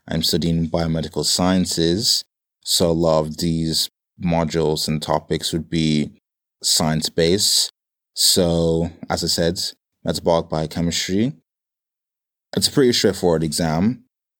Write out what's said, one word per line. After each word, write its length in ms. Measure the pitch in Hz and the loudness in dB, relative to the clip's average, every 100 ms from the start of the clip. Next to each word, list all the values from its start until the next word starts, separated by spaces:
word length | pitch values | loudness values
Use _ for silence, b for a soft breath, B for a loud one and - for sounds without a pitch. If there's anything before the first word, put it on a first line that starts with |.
| - | -6
I'm 160 | 82 | -2
studying 460 | 80 85 85 82 80 | 0 0 0 0 0
biomedical 560 | 85 82 80 76 - | -2 -2 -2 -4 -4
sciences, 1000 | 76 - 90 92 87 - 82 92 120 - - _ _ _ | -2 0 2 2 0 0 0 0 0 -2 -4 _ _ _
so 260 | - - 85 | -4 0 2
a 20 | |
lot 280 | 82 82 80 | 2 2 2
of 160 | 78 76 | 0 -4
these 500 | 87 82 80 80 - _ _ - | -2 -2 -2 -4 -6 _ _ -6
modules 680 | 92 82 80 82 76 76 - | -2 0 0 0 0 -2 -2
and 140 | 78 | -4
topics 500 | 78 78 - 78 - | -2 -2 -2 -4 -4
would 160 | 85 - | -6 -4
be 520 | 82 78 76 71 - _ _ _ _ | -2 0 0 -2 -8 _ _ _ _
science-based. 1080 | - - 80 78 - - 82 101 - - - _ _ _ _ | -2 0 2 0 -2 0 2 2 2 0 -2 _ _ _ _
So, 760 | - - 98 85 85 82 82 85 - - | 0 2 4 2 2 2 0 -2 -6 -6
as 140 | 87 | -4
I 60 | 85 | -2
said, 320 | - 85 90 - - _ _ | 0 0 -2 -8 -10 _ _
metabolic 440 | - 85 90 82 82 | -6 -2 2 2 0
biochemistry. 840 | 78 78 87 85 - - 95 123 156 _ _ _ _ _ _ _ _ _ _ - 104 | -4 -4 -2 -2 -2 -2 0 0 -4 _ _ _ _ _ _ _ _ _ _ -6 -4
It's 120 | - | 0
a 40 | |
pretty 200 | 151 127 | 4 4
straightforward 500 | 117 107 90 87 80 | 4 0 2 2 2
exam. 600 | 80 76 82 80 104 127 _ _ _ | 0 -2 0 2 0 -2 _ _ _